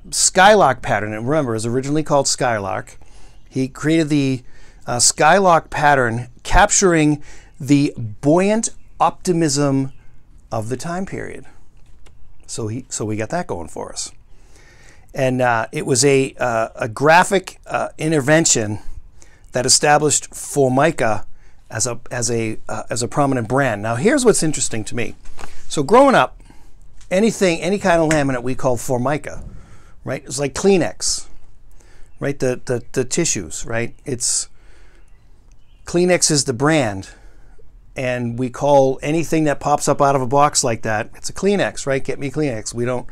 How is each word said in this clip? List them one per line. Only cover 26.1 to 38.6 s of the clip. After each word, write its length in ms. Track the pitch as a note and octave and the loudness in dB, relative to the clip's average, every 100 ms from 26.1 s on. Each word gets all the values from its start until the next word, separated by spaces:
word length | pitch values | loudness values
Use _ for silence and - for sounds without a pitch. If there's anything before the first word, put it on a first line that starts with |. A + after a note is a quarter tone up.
| F#3 | 6
up, 240 | B2+ - - - - - - - - | 4 -2 -20 -18 -16 -16 -14 -14 -2
anything, 520 | F3+ A3 - F#3+ E3 | 2 2 2 0 2
any 180 | E3 G3+ | -2 0
kind 220 | F#3+ E3+ | 2 4
of 80 | D#3 | 4
laminate 340 | D#3 C#3 B2+ | 2 2 0
we 120 | B2 B2+ | -2 0
called 260 | C3 B2 | 2 0
Formica, 640 | - B2 B2+ D3+ - - - - - - - - | -2 -2 0 -2 -6 -12 -12 -14 -16 -18 -18 -16
right? 200 | - C#3+ - | -10 -10 -8
It's 140 | C3 | -6
like 140 | C#3+ | -4
Kleenex, 760 | - G3 F#3+ A#2+ - - - - - - - - - - - - - | 0 2 4 2 -2 -4 -4 -6 -10 -10 -14 -16 -18 -18 -16 -14 -8
right? 180 | C#3 C#3 | -6 -2
The, 240 | B2+ B2 - | -2 -2 -4
the, 180 | A#2+ - | -4 -4
the 140 | - B2 | -4 -2
tissues, 600 | - E3 A2 E2 - C3+ | 0 0 -2 -6 -8 -6
right? 300 | A#2 A#2 - - | -4 -4 -8 -8
It's, 440 | D#3 - - - - - - - - - - - - - - - - - | -4 -2 -2 -4 -14 -20 -20 -20 -20 -20 -20 -20 -20 -20 -20 -20 -20 -4
Kleenex 460 | F3 F3+ F3 - | 0 2 2 2
is 140 | D3+ C3 | 0 0
the 80 | |
brand, 560 | A#2 C#3+ D#3 A#2 G2 - - - - - - - - - - | 0 2 2 2 -4 -10 -18 -20 -20 -20 -18 -18 -20 -16 -8
and 440 | B2+ B2 A#2+ A#2 | -4 -4 -4 -4
we 100 | B2+ | -6
call 500 | - | -2